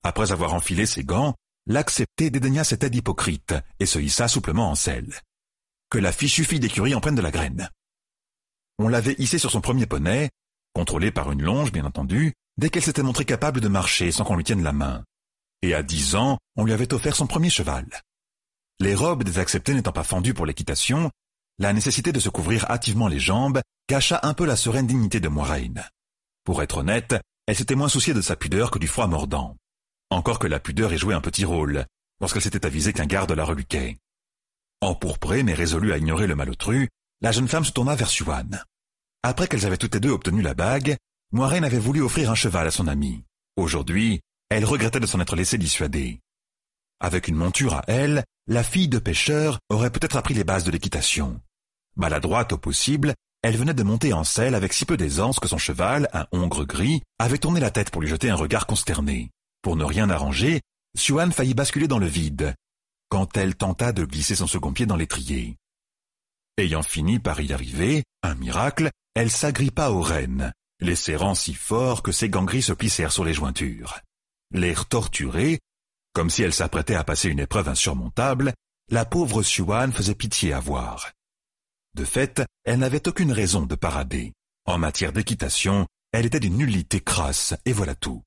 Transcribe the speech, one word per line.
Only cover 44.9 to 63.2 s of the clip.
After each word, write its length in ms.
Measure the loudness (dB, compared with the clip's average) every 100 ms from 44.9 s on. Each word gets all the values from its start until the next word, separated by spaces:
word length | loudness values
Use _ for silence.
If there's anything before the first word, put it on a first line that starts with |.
| 0
de 60 | 0
s'en 140 | 0
être 160 | 0 0
laissée 240 | 0 0
dissuader. 640 | 0 0 -2 -2 -4 -8 _ _ _ _ _ _ _ _
Avec 280 | -2 -2 0
une 80 | 0
monture 400 | 0 0 0 0
à 80 | 0
elle, 360 | 0 2 0 -2 _ -2
la 160 | 0
fille 240 | 2 2 2
de 100 | 2
pêcheur 600 | 0 0 2 2 2 -2 _
aurait 220 | 0 2
peut-être 240 | 0 0 0
appris 180 | 0
les 100 | 0
bases 200 | 2 0
de 80 | 0
l'équitation. 680 | -2 -2 -2 0 0 -2 -6 -14 _ _ _ _ -4
Maladroite 560 | 0 0 0 0 0
au 40 | -2
possible, 560 | -2 -2 0 2 0 -2 _ _
elle 140 | 0 2
venait 180 | 2 2
de 80 |
monter 280 | 2 2 2
en 100 | 2
selle 320 | 0 2 2 2
avec 180 | 0
si 120 | -2 0
peu 120 | 0
d'aisance 420 | 0 0 0 0
que 80 | -2
son 120 | -2
cheval, 500 | -2 0 0 2 0
un 120 | -2 -4
hongre 340 | -2 0 -2 -4
gris, 380 | 0 0 0 -4 _
avait 180 | 0 2
tourné 220 | 2 2
la 100 | 2
tête 220 | 0 -2
pour 100 | -2
lui 60 | -2
jeter 240 | 0 0
un 40 | 0
regard 300 | 0 0 0
consterné. 640 | -2 0 -2 -2 -2 -6 _ _ _
Pour 140 | -2 0
ne 80 |
rien 260 | 0 2 2
arranger, 520 | 2 0 0 2 2 -2 _ _ -4
Siwan 340 | 0 2 2
faillit 220 | 2 2
basculer 340 | 2 0 0 2
dans 120 | 2
le 80 | 2
vide, 480 | 0 -2 0 -4 -4 _ _ _ _ _
quand 260 | -2